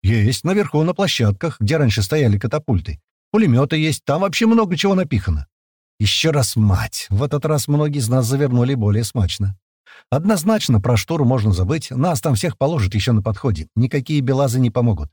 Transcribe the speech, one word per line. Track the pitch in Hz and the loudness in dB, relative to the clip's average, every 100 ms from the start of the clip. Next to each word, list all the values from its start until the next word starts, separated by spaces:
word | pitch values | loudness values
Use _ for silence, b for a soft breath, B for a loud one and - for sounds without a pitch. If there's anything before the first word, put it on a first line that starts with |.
«Есть, | 98 113 104 - | 2 2 2 0
наверху, | 165 196 156 151 | 0 0 0 0
на | 160 | 0
площадках, | 180 196 - 110 101 165 - | 0 -2 2 0 0 -4 -4
где | 107 156 | -2 2
раньше | 120 107 | 2 0
стояли | 98 156 123 101 | 0 2 2 2
катапульты. | 120 151 - 98 - 73 _ _ _ | -2 -4 -2 -2 -4 -12 _ _ _
Пулемёты | 214 202 120 139 156 | 2 4 2 2 0
есть, | 156 - - | 0 -2 -2
там | 147 | -2
вообще | 196 - 226 | -2 0 2
много | 226 208 175 | 2 0 0
чего | 196 | 0
напихано». | 190 180 104 - 78 69 _ _ _ _ _ | 0 0 -2 -2 -4 -6 _ _ _ _ _
«Ещё | 104 - 160 | -2 0 0
раз | 147 117 113 | 0 0 2
мать!» | 107 92 110 - - | 2 2 -2 -8 -4
В | 101 | -2
этот | 139 147 151 | -2 -2 -2
раз | 151 - | -2 0
многие | 147 151 143 | 0 0 -2
из | 110 | 0
нас | 131 117 | 0 0
завернули | 135 143 123 123 135 | 0 0 2 0 0
более | 104 104 | 0 0
смачно. | 117 120 92 - 98 98 _ _ B B B | -2 -2 -2 -2 -6 -6 _ _ B B B
«Однозначно | 135 185 202 175 214 - 110 | -2 0 0 0 0 2 0
про | 120 117 | 2 0
штурм | - - 123 | 0 0 2
можно | 127 107 | 2 2
забыть, | 90 92 151 - | 0 0 -2 -4
нас | 127 170 147 | -2 0 0
там | 160 120 | 0 0
всех | 175 - | -2 -2
положат | 139 165 98 | -2 0 0
ещё | 104 127 | -2 0
на | 110 | 0
подходе, | 101 101 123 82 76 - | 0 -4 -4 -4 -4 -2
никакие | 123 147 131 151 | 0 -2 -2 -2
белазы | 127 131 139 127 | 0 0 0 2
не | 123 | 0
помогут. | 127 120 90 71 | 2 0 0 -6